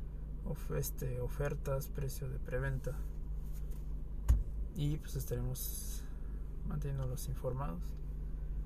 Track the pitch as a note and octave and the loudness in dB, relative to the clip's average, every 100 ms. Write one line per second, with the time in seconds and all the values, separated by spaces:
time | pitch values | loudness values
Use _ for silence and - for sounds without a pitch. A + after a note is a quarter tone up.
0 | - - - - - D3 - D3 C#3 - | -2 -4 -4 -2 -2 -2 0 0 0 0
1 | C3 B2 B2 - C#3+ C3+ - C3+ C#3 - | -2 0 0 0 0 0 0 0 0 -2
2 | C#3 - C3 - - C3 C3+ C3+ B2 - | -2 -2 -2 -2 0 2 2 2 0 0
3 | - - - - - - - - - - | -2 -2 -2 -2 -2 -2 -2 -2 -2 -2
4 | - - - - - - - - D3 D3+ | -2 2 8 8 6 0 -2 2 2 2
5 | - C#3 - B2 B2 C3 - - - - | 0 -2 0 2 2 0 -2 -2 -2 -2
6 | - - - - - - - D#3 C#3+ C3+ | -4 -4 -4 -4 -4 -2 0 0 0 0
7 | C3 C3+ - B2+ C3 B2 C#3+ F3 - - | 0 0 -2 -2 0 0 0 -2 -2 -2
8 | - - - - - - | -4 -2 -2 -2 0 0